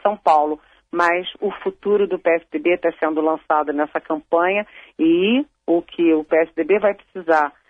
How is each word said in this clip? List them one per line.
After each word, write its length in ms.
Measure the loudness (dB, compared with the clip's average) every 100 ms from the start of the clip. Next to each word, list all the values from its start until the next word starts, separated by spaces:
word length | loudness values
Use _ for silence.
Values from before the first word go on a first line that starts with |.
São 140 | -4 0
Paulo, 440 | 2 2 2 -4 _ _ _
mas 340 | -2 0 -2 -6 -8
o 100 | -8 -6
futuro 440 | -10 -6 -2 0 2
do 120 | 0
P 100 | 0
S 160 | 0 -2
D 60 | -4
B 180 | -2 0
tá 140 | -2 -2
sendo 220 | -4 -2
lançado 520 | -2 -2 -2 -2 0
nessa 280 | -4 -4 -6
campanha 680 | -6 -8 -2 0 0 -2 -6 -14 -14 -2
e 480 | 2 2 2 0 -2 _ -2
o 140 | -2
que 320 | -2 -2 2
o 120 | 2
P 120 | 0 0
S 160 | 0 -2
D 80 |
B 140 | -2 0
vai 160 | 0
precisar 580 | -4 _ -8 -2 0 -2 -6